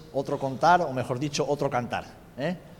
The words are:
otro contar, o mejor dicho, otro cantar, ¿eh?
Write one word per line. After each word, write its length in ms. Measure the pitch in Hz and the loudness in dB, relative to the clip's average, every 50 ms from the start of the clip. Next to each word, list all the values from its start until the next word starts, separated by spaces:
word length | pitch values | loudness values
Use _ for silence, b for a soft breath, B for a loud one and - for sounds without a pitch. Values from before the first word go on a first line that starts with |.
| - - - | -16 -6 -4
otro 260 | 131 139 - 143 135 | -4 -2 -2 -2 -2
contar, 420 | 135 135 131 117 151 160 175 180 | -2 -4 0 4 6 6 6 6
o 120 | 175 147 127 | 4 2 -2
mejor 260 | 127 120 - 131 123 | -2 -2 -2 -2 -2
dicho, 260 | 147 147 147 - 147 135 | -2 -2 -2 0 0 0
otro 220 | 147 143 143 139 | 0 0 0 0
cantar, 360 | 120 123 120 107 - 92 80 - - - - - - - | 0 -2 -2 -2 -4 -6 -6 -8 -14 -20 -20 -18 -10 -6
¿eh? 200 | 135 165 180 - B B B B | -4 -4 -4 -6 B B B B